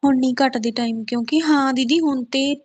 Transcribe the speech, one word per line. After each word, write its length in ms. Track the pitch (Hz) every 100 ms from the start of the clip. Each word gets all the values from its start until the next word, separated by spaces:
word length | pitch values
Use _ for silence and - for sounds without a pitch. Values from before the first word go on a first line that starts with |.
ਹੁਣ 140 | 285 269
ਨਹੀਂ 180 | 254 247
ਘੱਟਦੇ 340 | 269 247 226
ਟਾਈਮ, 320 | 226 240 226
ਕਿਉਂਕਿ 360 | 220 240 233 302
ਹਾਂ 300 | 320 294 269
ਦੀਦੀ 260 | 254 254 311
ਹੁਣ 220 | 311 277 240
ਤੇ 220 | 269 269 285